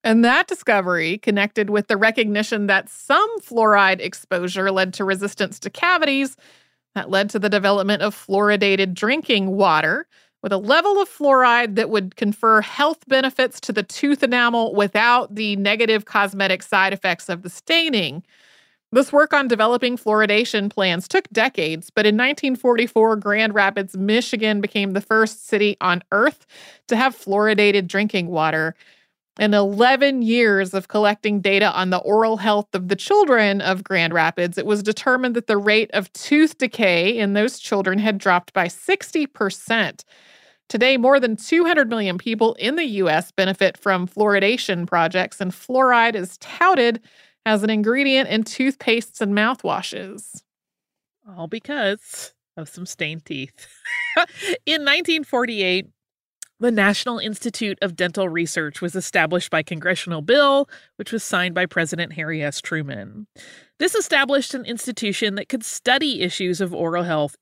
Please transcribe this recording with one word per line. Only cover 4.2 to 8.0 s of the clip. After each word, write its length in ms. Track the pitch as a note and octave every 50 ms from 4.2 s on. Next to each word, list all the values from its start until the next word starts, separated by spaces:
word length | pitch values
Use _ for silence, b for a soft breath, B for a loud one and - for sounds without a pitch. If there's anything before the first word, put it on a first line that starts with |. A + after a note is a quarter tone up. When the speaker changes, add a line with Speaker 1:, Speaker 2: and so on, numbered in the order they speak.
| - _ F#3 F3 F3 F3+ F#3 F#3+ F#3+ G3
Speaker 1:
led 220 | F#3+ F#3+ F#3+ F#3 F#3
to 100 | - G3+
resistance 540 | F#3+ F#3+ F#3 G3 G3+ - - G#3 G3 G#3 -
to 120 | - G#3
cavities. 680 | - - - F4 F#4 E4+ D#4+ C#4+ C4+ C4+ C#4 C4 - b b b b b b b b b b _ _
That 160 | G3+ - -
led 220 | D3 F#3+ G3+ G#3
to 80 | - G#3+
the 100 | F#3+ G#3
development 540 | G3+ G3+ F#3+ G3 G3+ G3+ F#3+ G3 G#3 G3